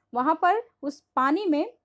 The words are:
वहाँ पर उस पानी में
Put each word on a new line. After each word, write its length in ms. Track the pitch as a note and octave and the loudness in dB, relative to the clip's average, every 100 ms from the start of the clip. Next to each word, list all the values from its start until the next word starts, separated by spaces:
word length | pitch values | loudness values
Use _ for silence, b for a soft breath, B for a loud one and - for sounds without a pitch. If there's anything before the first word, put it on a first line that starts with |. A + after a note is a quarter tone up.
| _ | _
वहाँ 220 | A#3+ C4+ D#4+ | -2 0 2
पर 260 | F4+ G#4+ - _ | 2 0 -4 _
उस 220 | C#4+ - _ - | -10 -10 _ -2
पानी 300 | C4+ E4+ G4+ | 0 0 0
में 280 | D4 A4 - | -2 -2 -10